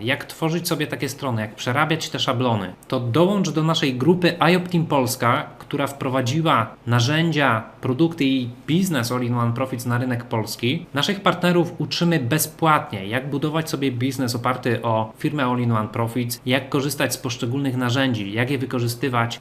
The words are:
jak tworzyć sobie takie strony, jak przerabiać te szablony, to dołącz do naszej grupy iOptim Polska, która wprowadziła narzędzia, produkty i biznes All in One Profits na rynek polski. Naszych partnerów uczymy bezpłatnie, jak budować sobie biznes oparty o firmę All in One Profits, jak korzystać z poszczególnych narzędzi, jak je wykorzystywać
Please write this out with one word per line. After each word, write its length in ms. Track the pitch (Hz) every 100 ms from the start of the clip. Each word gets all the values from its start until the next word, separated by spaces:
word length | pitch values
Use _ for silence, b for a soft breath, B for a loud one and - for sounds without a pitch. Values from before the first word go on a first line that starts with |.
jak 240 | 110 123
tworzyć 440 | - - 160 170 170
sobie 180 | 147 151
takie 220 | 131 139
strony, 320 | - 139 113
jak 120 | 107
przerabiać 540 | - - 131 151 160 -
te 100 | 135
szablony, 560 | - 120 127 110 92 - -
to 120 | 131
dołącz 500 | 120 127 180 202 156
do 120 | 147
naszej 320 | 156 156 147
grupy 420 | 123 139 180 175 -
iOptim 460 | 151 180 180 170 160
Polska, 600 | 147 120 - 120 135 147 -
która 280 | - 143 139
wprowadziła 880 | - 147 131 120 156 160 127 107 - 117
narzędzia, 760 | 120 120 156 170 147 135 110 110 -
produkty 440 | 123 127 165 165
i 240 | 135 135 120 120 -
biznes 460 | 165 185 143 117
All 100 | 123
in 120 | 120
One 180 | 120 117
Profits 340 | 120 131 117 123
na 120 | 120
rynek 260 | 127 120
polski. 600 | - 117 104 - 120 165 -
Naszych 260 | 135 147 202
partnerów 520 | 190 - 175 175 160 -
uczymy 420 | 147 - 175 160
bezpłatnie, 840 | 120 151 156 - 160 151 147 101 98
jak 240 | 123 139
budować 400 | 139 151 160 160
sobie 220 | 139 139
biznes 420 | 120 131 131 123
oparty 480 | 120 123 127 127 113
o 300 | 117 110 110 -
firmę 260 | 156 147
All 160 | 127 123
in 120 | 120
One 160 | 113 107
Profits, 520 | 113 113 127 120 - 127
jak 220 | 135 -
korzystać 460 | 147 143 143 135
z 40 | -
poszczególnych 580 | 131 120 123 135 139 127
narzędzi, 560 | 123 131 135 110 98
jak 180 | 107 127
je 80 | 139
wykorzystywać 840 | 123 127 120 117 143 120 117 -